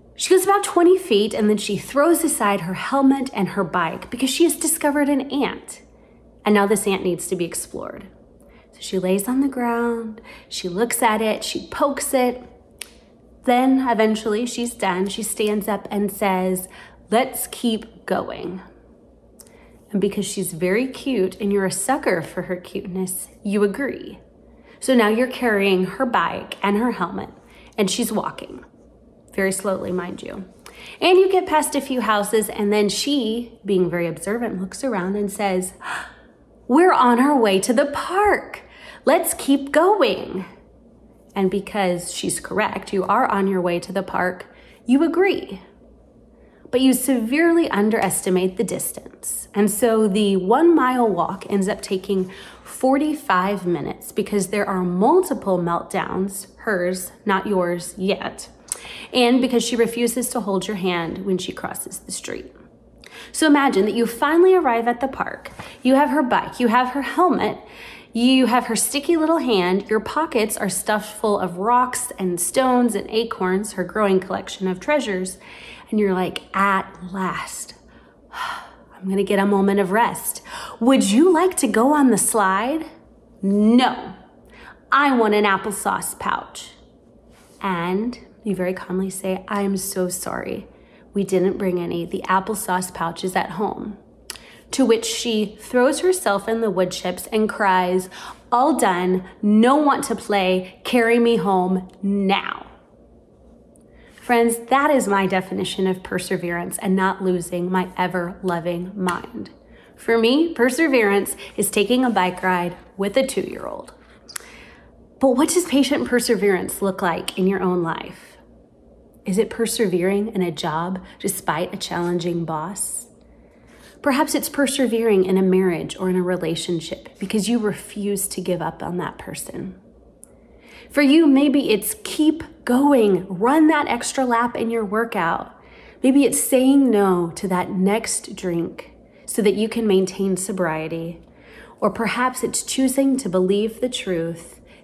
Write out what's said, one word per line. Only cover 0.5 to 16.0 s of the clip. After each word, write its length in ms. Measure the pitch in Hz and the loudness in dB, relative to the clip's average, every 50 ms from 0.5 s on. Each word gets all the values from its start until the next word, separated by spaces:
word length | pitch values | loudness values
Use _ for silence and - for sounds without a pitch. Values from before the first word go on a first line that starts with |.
| 392 403 392 | 2 2 0
twenty 340 | - - 349 349 349 370 370 | 0 2 4 6 6 6 4
feet 360 | - - 226 202 214 220 - | 2 2 2 2 2 0 0
and 140 | - 208 214 | 0 2 2
then 100 | 214 202 | 2 2
she 180 | - - 202 | 0 -2 -4
throws 480 | - - - - 277 294 339 339 - - | -4 -6 -2 0 2 4 4 4 4 2
aside 380 | 285 - - 226 202 196 190 165 | 0 0 0 0 0 0 0 -2
her 120 | 185 185 | -6 -6
helmet 540 | - - - 269 277 269 269 269 277 240 - - | -6 -4 -2 0 2 4 4 4 2 0 -6 -4
and 160 | - 190 - | -4 -4 -2
her 140 | - 202 190 | -2 -2 -2
bike 460 | 160 - 180 165 160 - - - - | -2 -2 -2 -2 -2 -4 -8 -10 -12
because 200 | - - 269 254 | -6 -4 -2 -2
she 140 | - - 339 | 2 2 2
has 120 | 330 - | 2 2
discovered 540 | - - 320 - - - 294 277 294 294 277 | 0 -2 -2 -2 0 0 0 0 0 2 2
an 200 | 285 262 - - | 0 0 -2 -4
ant. 520 | 262 285 240 175 - - - - - - - _ _ _ _ _ - - _ - _ _ - | -4 -4 -4 -4 -6 -8 -14 -18 -20 -20 -20 _ _ _ _ _ -20 -20 _ -20 _ _ 0
And 100 | 208 208 | 2 4
now 120 | 202 202 | 4 4
this 200 | 196 214 214 - | 4 2 0 0
ant 160 | 202 196 190 - | 0 -2 0 0
needs 260 | 185 175 165 - - | -2 -4 -4 -4 -6
to 80 | 185 | -4
be 80 | 175 170 | -4 -4
explored. 600 | 170 - - - - - - - - - - - - - - - - _ _ - - - - - _ _ | -6 -6 -8 -10 -10 -12 -12 -12 -12 -12 -14 -18 -20 -20 -20 -20 -20 _ _ -20 -20 -20 -20 -20 _ _
So 60 | - | -16
she 180 | - - 196 185 | -10 -6 -4 -2
lays 300 | 175 185 190 196 190 - | 0 0 0 0 0 0
on 120 | 254 269 | 0 0
the 80 | 277 269 | 0 0
ground, 720 | - 247 240 233 233 233 233 233 233 233 226 220 214 220 - - - - - - | 0 -2 -2 -2 0 0 0 0 -2 -4 -6 -10 -12 -14 -18 -20 -20 -20 -18 -14
she 220 | - - - 180 | -10 -8 -8 -6
looks 320 | 170 196 240 233 - - 262 | -2 -2 -2 -2 0 0 0
at 180 | 220 214 214 | 2 2 2
it, 240 | 220 214 208 - - | 0 -2 -2 -2 -4
she 220 | - - - - | -6 -8 -8 -8
pokes 480 | - - - 294 285 277 - - - 277 | -10 -2 0 0 0 0 -2 -4 0 0
it. 280 | 262 247 247 240 - - - - - - _ - - - - - - - _ - _ - - - - - | 2 2 2 0 -4 -10 -18 -20 -20 -20 _ -18 -16 -16 -16 -16 -20 -20 _ -20 _ -20 -20 -20 -4 0
Then 420 | 254 240 247 262 269 262 262 262 | 2 4 4 4 4 4 4 2
eventually 600 | 247 233 208 220 220 214 214 - 226 208 220 247 | 2 2 4 4 2 2 0 -2 -2 -2 -2 -2
she's 280 | 240 - 240 240 240 - | -4 -4 -6 -6 -6 -6
done. 320 | - 202 185 175 185 196 | -4 -2 -2 0 0 -2
She 160 | 202 - 226 214 | -2 -4 -6 -6
stands 460 | - - - 214 208 208 214 196 220 | -6 -4 -2 0 0 0 -2 -2 -2
up 180 | 202 196 - - | -4 -4 -4 -6
and 200 | 214 202 | -4 -2